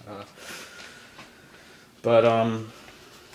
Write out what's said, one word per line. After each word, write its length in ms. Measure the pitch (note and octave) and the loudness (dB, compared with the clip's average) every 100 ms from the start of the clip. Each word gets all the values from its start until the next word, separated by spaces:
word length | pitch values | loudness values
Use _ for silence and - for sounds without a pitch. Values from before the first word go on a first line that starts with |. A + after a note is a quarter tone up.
| G#2+ | -18
Uh, 160 | G2+ G#2 - - - - - - - - - - - - - - - - - | -18 -18 -20 -18 -18 -18 -20 -20 -20 -20 -20 -20 -20 -20 -20 -20 -20 -20 -6
but, 240 | A#2 A#2 A#2 | 4 6 6
um, 440 | A2+ A2+ A2 A2 - - - - - - | 4 2 -2 -8 -16 -20 -20 -20 -20 -20